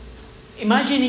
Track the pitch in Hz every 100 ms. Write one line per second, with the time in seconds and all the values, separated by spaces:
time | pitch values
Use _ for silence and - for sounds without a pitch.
0 | - - - - - - 214 254 277 277